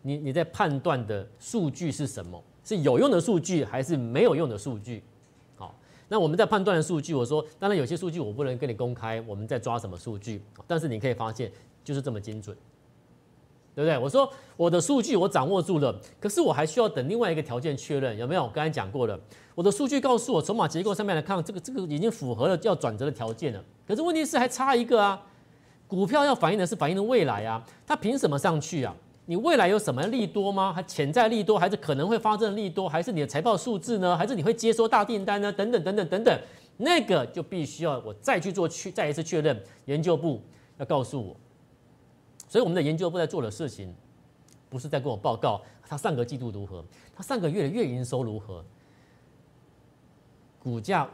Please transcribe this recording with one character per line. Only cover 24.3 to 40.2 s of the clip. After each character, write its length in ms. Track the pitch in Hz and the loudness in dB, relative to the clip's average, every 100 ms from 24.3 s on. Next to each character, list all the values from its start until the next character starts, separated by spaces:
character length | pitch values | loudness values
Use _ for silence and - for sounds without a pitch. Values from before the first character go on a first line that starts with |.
| 277 | 0
还 100 | 247 | 0
差 280 | - 269 247 | 0 2 2
一 100 | 240 | 4
个 180 | 233 | 4
啊， 180 | 202 190 - - _ _ _ _ - | 4 2 -8 -20 _ _ _ _ -6
股 180 | 185 196 | 0 2
票 180 | 285 | 4
要 120 | 285 254 | 4 4
反 180 | 160 | 2
映 60 | 208 | 2
的 60 | 175 | 0
是 100 | 214 | 0
反 140 | 151 | 0
映 60 | 190 | 0
的 60 | |
未 240 | 214 254 147 | 2 4 4
来 200 | 104 110 | 2 -2
啊， 200 | 113 - - - | -4 -8 -14 -4
它 80 | 151 | -2
凭 220 | 202 269 | 0 2
什 120 | 170 | 2
么 80 | 139 | 2
上 220 | 180 156 | 2 2
去 220 | - 165 | 0 -2
啊？ 120 | 110 - - _ - | -4 -6 -16 _ -6
你 120 | 175 | 0
未 180 | 294 285 | 4 6
来 140 | 180 | 6
有 100 | 208 | 4
什 140 | 196 | 2
么 120 | 127 190 | 0 0
利 200 | 254 190 | 0 0
多 240 | 208 196 | 0 0
吗？ 220 | 196 190 | 0 0
还 100 | 175 | -2
潜 280 | 185 - 143 | -4 -2 2
在 180 | 165 220 | 4 4
利 120 | 233 | 4
多， 160 | 208 208 | 4 4
还 120 | 180 | 4
是 80 | 196 | 2
可 180 | - 139 | 0 0
能 100 | 180 | 0
会 120 | 226 | 2
发 180 | 220 208 | 2 2
生 120 | 220 | 0
的 20 | |
利 180 | 208 196 | -2 -4
多， 200 | 165 185 | -4 -2
还 120 | 165 | -2
是 80 | 175 | -2
你 120 | 175 | -2
的 40 | 143 | -2
财 160 | 147 | 0
报 140 | 220 196 | 2 0
数 240 | 254 202 | 0 -4
字 180 | 233 220 | -2 0
呢？ 180 | 180 175 | 2 2
还 100 | 202 | 0
是 80 | 220 | 0
你 80 | |
会 100 | 165 | 0
接 200 | 233 226 | 2 2
收 120 | 220 220 | 4 4
大 180 | 220 202 | 4 2
订 180 | 214 | -2
单 160 | 190 202 | -2 -2
呢？ 80 | 202 | 0
等 220 | 196 214 | -2 0
等， 100 | 233 | 0
等 140 | 160 208 | 0 0
等， 100 | - | 0
等 140 | 190 233 | 2 4
等， 140 | 143 - - - - | 2 0 -18 -20 -4
那 240 | 269 349 220 | 2 2 4
个 200 | 165 120 | 2 0
就 140 | 180 | -6
必 240 | - 185 143 | -6 -4 -6
须 200 | - 165 | -4 -2
要 120 | 127 | -2
我 140 | 107 104 | -6 -6
再 220 | - 208 | -2 0
去 140 | 185 | 0
做 160 | 185 160 | 0 -2
确-， 240 | - 190 | -2 -8
再 160 | 180 151 | -2 -2
一 60 | |
次 100 | 147 | -2
确 160 | 160 165 | -2 0
认， 180 | 151 110 - - - | 2 0 -4 -14 -4
研 180 | 147 | -2
究 140 | 165 | 2
部 240 | 156 | 2